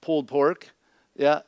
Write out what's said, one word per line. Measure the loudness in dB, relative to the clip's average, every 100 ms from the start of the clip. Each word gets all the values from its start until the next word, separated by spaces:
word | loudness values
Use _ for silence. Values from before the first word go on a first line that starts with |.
Pulled | -4 -4 -2
pork. | 0 0 -2 -10 _ _ _ _
Yeah. | -2 0 0